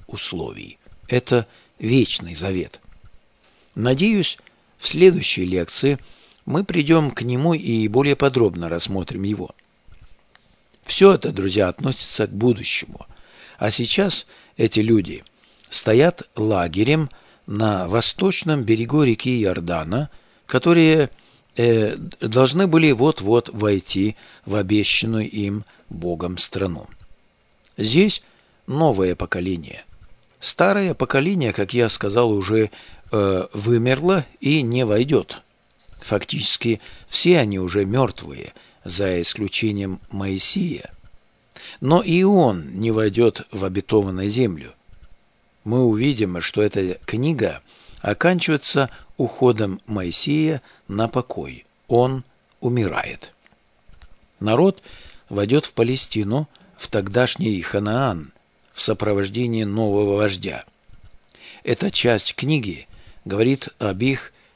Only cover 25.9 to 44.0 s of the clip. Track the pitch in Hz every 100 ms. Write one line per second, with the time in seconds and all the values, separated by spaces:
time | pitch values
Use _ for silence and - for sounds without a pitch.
25.9 | 82 87 82 87 90 - 92 95 78 -
26.9 | - - - _ _ _ _ _ - 107
27.9 | 143 208 - _ _ _ _ - 139 160
28.9 | 98 92 85 87 92 90 87 - - -
29.9 | - - - _ - - - 185 202 190
30.9 | - 127 139 160 190 117 101 98 123 113
31.9 | - 104 110 120 104 95 110 107 - -
32.9 | - - 107 98 92 92 107 107 117 123
33.9 | 131 175 190 - - 135 151 117 123 117
34.9 | 104 139 127 - - _ _ _ _ -
35.9 | - - 101 - - - - 120 107 -
36.9 | - - - 175 170 107 95 90 101 98
37.9 | 123 113 - 82 67 - - _ _ 92
38.9 | 90 95 90 85 - 101 - 110 101 98
39.9 | 92 - 98 98 95 - 196 170 - -
40.9 | - - - _ _ _ - - - 131
41.9 | 170 170 170 190 196 131 90 69 92 113
42.9 | 110 107 101 117 - - 101 95 95 -
43.9 | 107